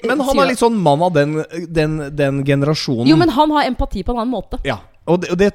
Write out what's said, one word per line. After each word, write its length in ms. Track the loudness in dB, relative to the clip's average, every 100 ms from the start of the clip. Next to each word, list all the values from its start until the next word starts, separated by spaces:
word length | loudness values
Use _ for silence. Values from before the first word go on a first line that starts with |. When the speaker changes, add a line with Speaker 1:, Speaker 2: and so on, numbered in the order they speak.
| -2
Speaker 1:
Men 160 | -2
han 140 | 0 2
Speaker 2:
sier 80 |
Speaker 1:
er 80 | 2
litt 100 | 2
sånn 160 | 0 2
mann 240 | 2 2
av 140 | 2 2
den, 240 | 0 -2 -6 -10 -6
den, 220 | -2 -2 -2 -6
den 300 | -2 -2 0 0
generasjonen. 640 | 0 0 -2 -2 0 4
Speaker 2:
Jo, 80 | 6
men 160 | 4
han 160 | 2 2 2
har 80 | 0
empati 380 | -2 -6 -6 -4
på 80 |
en 80 | -4
annen 140 | -4 -6
måte. 240 | -8 -8 -6
Speaker 1:
Ja, 80 | -6 -10 _ -2
og 140 | -2
det, 80 | 0
og 80 | 0
det 80 | 0